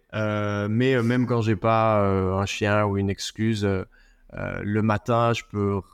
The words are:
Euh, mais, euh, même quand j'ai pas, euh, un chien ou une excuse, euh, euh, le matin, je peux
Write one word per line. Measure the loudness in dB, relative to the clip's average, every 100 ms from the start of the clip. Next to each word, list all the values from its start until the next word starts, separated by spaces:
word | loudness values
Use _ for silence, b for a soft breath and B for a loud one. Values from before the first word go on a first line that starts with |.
| _
Euh, | -6 -4 -2 -2 -2 -2
mais, | 0 2
euh, | 2
même | 2 0 0
quand | 0
j'ai | 0 0
pas, | 2 2 4 2
euh, | 2 2 0
un | 0 -2
chien | -2 0 2
ou | 2 0
une | -2
excuse, | -4 -8 -2 -2 0
euh, | 0 -2 -6 b b b b
euh, | -10 -8 -6
le | -2 0
matin, | 0 0 0 2 2
je | 0 -4
peux | -4 -2 -2 -6